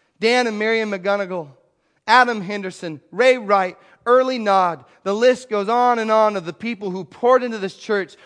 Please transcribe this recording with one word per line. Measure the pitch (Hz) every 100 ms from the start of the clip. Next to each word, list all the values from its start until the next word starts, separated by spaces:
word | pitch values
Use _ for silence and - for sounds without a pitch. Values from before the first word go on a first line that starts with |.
| _ _
Dan | 220 247 240
and | 208
Marion | 214 226 214
McGonigal, | 196 185 202 190 180 147 _ _ _ _ _ -
Adam | 240 247 220
Henderson, | 185 208 190 - 175 147 _
Ray | 180 254 254
Wright, | 208 202 185 - _ _ -
Early | 254 262 254
Nod. | 208 190 180 156 - _
The | 190 202
list | 247 247 -
goes | 208 202
on | 240 247 233
and | 220
on | 220 214 202
of | 165
the |
people | - 233 202 202
who | 185
poured | 170 - 240 254
into | 240 220
this | 190 -
church | - 208 175 -